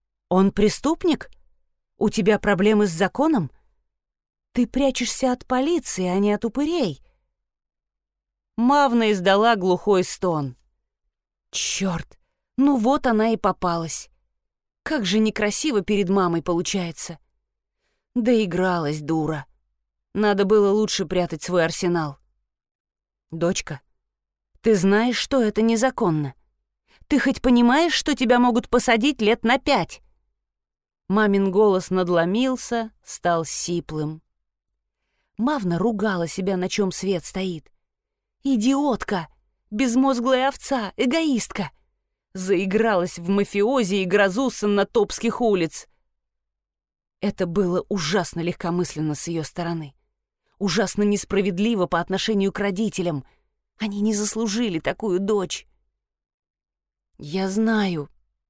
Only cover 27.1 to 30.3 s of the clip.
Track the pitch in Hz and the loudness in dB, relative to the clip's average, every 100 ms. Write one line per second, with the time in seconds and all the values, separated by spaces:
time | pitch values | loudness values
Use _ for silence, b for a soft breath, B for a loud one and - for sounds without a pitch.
27.1 | 294 269 - 269 240 240 269 339 - - | 0 0 0 2 4 6 4 2 0 -2
28.1 | 277 233 240 247 226 - 240 - 226 269 | 0 2 4 4 0 0 0 2 2 2
29.1 | 285 208 226 226 269 294 254 165 - _ | 0 0 0 2 0 2 0 0 -8 _
30.1 | _ _ | _ _